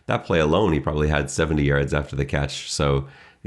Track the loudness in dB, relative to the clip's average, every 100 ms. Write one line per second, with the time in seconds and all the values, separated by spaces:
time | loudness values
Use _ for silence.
0 | -4 -4 0 2 4 4 2 2 0 0
1 | 2 0 0 -2 0 2 2 2 0 -2
2 | -4 -4 -4 -2 -4 -6 -8 -2 0 0
3 | -2 -12 -20 _